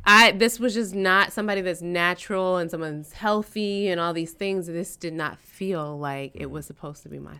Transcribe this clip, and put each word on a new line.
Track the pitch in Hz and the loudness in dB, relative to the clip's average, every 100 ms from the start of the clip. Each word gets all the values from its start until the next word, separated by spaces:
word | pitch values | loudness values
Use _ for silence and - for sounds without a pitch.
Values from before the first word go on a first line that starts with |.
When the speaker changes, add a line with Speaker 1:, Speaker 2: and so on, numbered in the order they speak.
| - | 8
Speaker 1:
I, | 214 226 | 10 10
this | 196 233 233 | 6 2 2
was | 247 | 0
just | 220 196 196 | 0 -2 0
not | 190 190 196 | 4 4 2
somebody | 220 208 196 | 0 -2 -2
that's | 185 170 | -2 -4
natural | 175 175 175 180 - 190 185 180 | -2 0 0 0 -4 -2 0 0
and | 170 | -2
someone's | 165 160 151 151 | -6 -6 -8 -12
healthy | - 214 214 214 214 202 202 202 | -4 -2 0 -2 -4 -4 -2 0
and | 170 | 0
all | 170 | -2
these | 165 165 | -4 -6
things. | - 196 190 170 | -6 -4 -4 -4
This | 170 170 - | -6 -8 -8
did | 165 | -8
not | 160 151 - | -4 -6 -8
feel | _ - 190 170 151 147 | _ -8 -4 -4 -4 -6
like | 143 139 135 135 | -6 -6 -10 -12
it | |
Speaker 2:
Mm-hmm. | 139 | -12
Speaker 1:
was | 151 - | -12 -14
supposed | 139 147 147 | -14 -16 -16
to | 151 | -16
be | 143 | -16
my | 143 | -16